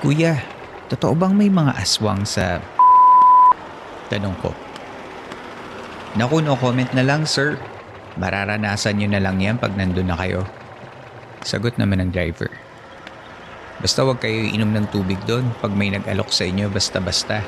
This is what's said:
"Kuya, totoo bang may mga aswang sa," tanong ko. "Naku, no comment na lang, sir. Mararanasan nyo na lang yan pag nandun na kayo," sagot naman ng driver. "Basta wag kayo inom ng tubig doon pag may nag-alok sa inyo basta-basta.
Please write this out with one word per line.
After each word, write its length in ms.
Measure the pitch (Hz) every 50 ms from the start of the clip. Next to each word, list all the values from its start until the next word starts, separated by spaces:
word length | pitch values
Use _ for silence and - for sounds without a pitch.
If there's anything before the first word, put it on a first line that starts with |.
| -
"Kuya, 400 | 143 143 156 165 165 165 135 - - - - - - - - - -
totoo 240 | - - - - 120
bang 160 | 165 180 185
may 160 | 190 202 208 202
mga 240 | 190 185 156 139 - -
aswang 480 | 95 - - - 110 104 98 98 101 -
sa," 320 | - 104 92 90 90 82 - - - - 988 988 988 988 988 988 988 988 988 988 988 988 988 988 988 - - - - - - - - - - -
tanong 240 | 104 101 101 98 92 - -
ko. 80 | 87 78 - - - - - - - - - - - - - - - - - - - - - - - - - - - - - - - - 104
"Naku, 240 | 117 127 151 165 156
no 160 | 151 139 123
comment 320 | 127 123 120 127 127 120
na 100 | - 127
lang, 220 | 127 135 139 156 156
sir. 320 | 151 - 139 139 147 151 - - - - - - - - - - - - -
Mararanasan 800 | 92 92 92 98 101 98 104 107 107 104 101 104 - 113 101 101
nyo 80 | 104 104
na 160 | 101 98 95
lang 160 | 98 95 95
yan 160 | 95 101 117
pag 160 | 120 - 101
nandun 400 | 98 98 95 92 90 92 92 92
na 80 | 90 90
kayo," 240 | 92 92 95 92 98 98 - - - - - - - - - - - - - - - - - - - -
sagot 320 | - 101 101 120 120 -
naman 240 | 110 101 98 95 92
ng 80 | 90
driver. 400 | 90 90 87 80 82 - - - - - - - - - - - - - - - - - - - - - - - - - - - - -
"Basta 240 | - 92 - - 135
wag 160 | 135 131 123
kayo 320 | - 113 110 113 110 107
inom 240 | 101 107 110 107 107
ng 160 | 107 104 101
tubig 300 | - 104 95 92 95 95 104
doon 240 | 107 113 123 127 123 117 - -
pag 80 | 104
may 160 | 101 101 101 101
nag-alok 400 | 98 101 101 104 101 95 - -
sa 160 | - - 101
inyo 240 | 92 92 98 104 104
basta-basta. 720 | 95 101 - - - 95 92 90 87 - - - 107 107 101